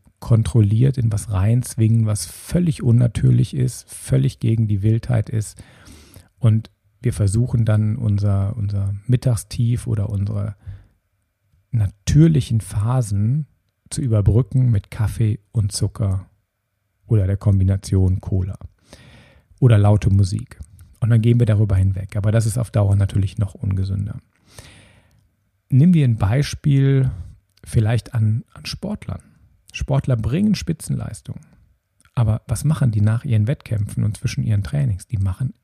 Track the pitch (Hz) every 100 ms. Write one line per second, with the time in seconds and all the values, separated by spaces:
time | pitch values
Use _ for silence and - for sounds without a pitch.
0 | _ _ - 113 113 117 101 110 135 131
1 | 113 104 - 98 101 123 - - 110 113
2 | 107 107 - - - 175 175 - 127 117
3 | 123 - 131 123 127 139 127 - - -
4 | - 135 135 - 117 113 110 104 107 113
5 | - 120 - 113 101 - - - - -
6 | - - - _ 120 110 - _ _ _
7 | 123 - 101 107 127 123 110 107 107 113
8 | 110 101 104 98 98 110 104 98 98 101
9 | - 123 131 110 - - 117 120 120 107
10 | 101 101 98 104 107 104 - - - _
11 | _ _ _ _ _ _ _ 117 101 -
12 | - 147 165 151 - 110 - 104 110 131
13 | 104 101 107 147 143 _ _ _ - -
14 | 120 107 98 107 127 131 127 101 - -
15 | 104 - 110 - _ 113 101 - 101 -
16 | 101 95 - _ _ _ _ _ _ _
17 | - 110 92 101 104 98 95 98 - 95
18 | 92 95 - 95 92 - - _ _ -
19 | - - - _ _ _ 127 104 101 104
20 | - 98 92 107 120 - - - - _
21 | 110 117 117 120 110 104 107 95 95 98
22 | 98 104 104 113 110 104 113 107 101 98
23 | 98 101 98 - 101 - 101 95 95 98
24 | 101 - - _ _ - - - - _
25 | _ _ _ _ _ _ _ 131 170 170
26 | 131 110 95 127 143 - 151 139 135 135
27 | 131 - - - _ _ - 123 107 120
28 | - 117 107 110 - - 151 - - 208
29 | - - - _ _ _ _ - - 135
30 | - 117 113 156 214 180 - 156 - 131
31 | - - - - - _ _ _ _ _
32 | _ - 107 110 - 117 147 160 131 104
33 | 104 113 143 110 107 147 - 107 101 -
34 | 110 95 123 - 127 104 95 143 135 92
35 | - 98 98 92 127 -